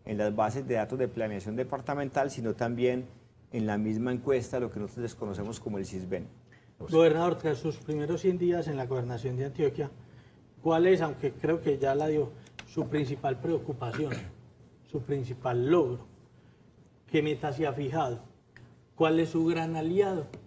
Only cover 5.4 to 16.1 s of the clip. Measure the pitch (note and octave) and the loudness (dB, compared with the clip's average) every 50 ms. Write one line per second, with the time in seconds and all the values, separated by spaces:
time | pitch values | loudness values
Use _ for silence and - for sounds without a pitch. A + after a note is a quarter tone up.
5.4 | G2+ G#2+ A2+ - - A2+ G#2 G2 F#2+ F#2 G2 F#2 F#2 F2+ F#2+ F2+ E2 - - - | -6 -6 -6 -8 -6 -6 -4 -4 -6 -6 -6 -8 -6 -4 -4 -6 -6 -8 -16 -20
6.4 | - - - - _ - - - B2+ - E3 D#3+ E3 D#3+ D3+ D#3+ E3+ F3+ F#3 - | -20 -20 -20 -20 _ -20 -18 -14 -4 2 6 8 8 8 8 6 4 2 0 0
7.4 | - D#3+ C#3+ B2 - D#3+ D3 - - - D3+ D3+ D3 D3 F3 D#3+ - F#3+ F3+ F3+ | 0 -2 -2 0 -2 -4 -4 -4 -4 -4 -2 -2 -2 -2 -2 0 2 2 2 2
8.4 | F3 F3 F3 F3 D3+ D#3 D3 C3+ B2+ B2 C3+ B2+ A#2+ A#2+ B2 A2+ A#2 C3 B2 B2+ | 2 2 2 2 0 -2 -2 -4 -2 -2 -2 -2 -2 -4 -4 -4 -4 -4 -2 -2
9.4 | C3+ C#3 C3 - D3+ C#3 C3 - D3 C#3 - - - - - - - - - - | -4 -4 -2 0 0 2 2 0 -4 -6 -8 -14 -20 -20 -20 -20 -20 -20 -20 -20
10.4 | - - - - - D#3+ E3 D#3+ E3+ F#3 F#3+ F3 E3 D#3 C#3 - - C#3 B2 - | -20 -20 -12 -4 2 4 4 6 6 6 6 6 4 0 -2 -2 -4 -4 -2 -2
11.4 | - D3+ E3 D#3+ - D#3 C#3 C3 C3+ C3+ C3+ C#3+ D3+ D#3 D3+ D3+ C#3 A#2+ - - | 0 0 0 2 2 0 0 2 2 2 2 2 2 2 2 2 0 -2 -4 -14
12.4 | - - - - - - - D#3+ C#3+ B2 D3+ D3+ C#3+ B2 C#3+ - - C#3 C3 B2 | -20 -20 -20 -20 -18 -8 -4 -4 -4 -2 0 -2 -2 -2 -2 -2 -2 -2 -2 -2
13.4 | - F3 E3 C#3+ - - C#3 - B2+ A#2+ - - D3+ C#3+ B2 B2 - - - - | -2 0 0 0 -2 -4 -6 -6 -6 -6 -4 -2 -4 -4 -4 -6 -8 -10 -14 -18
14.4 | - - - - - - - - - - - D3 B2+ - C#3+ C#3 B2+ B2 B2 - | -20 -20 -20 -20 -20 -20 -20 -20 -12 -8 -8 -6 -4 -2 -2 -2 -2 -4 -6 -4
15.4 | - B2+ A#2+ A#2+ B2 C3+ E3+ F3 D3+ B2 B2 B2 - - | -2 0 0 2 4 4 4 4 4 2 0 -4 -8 -14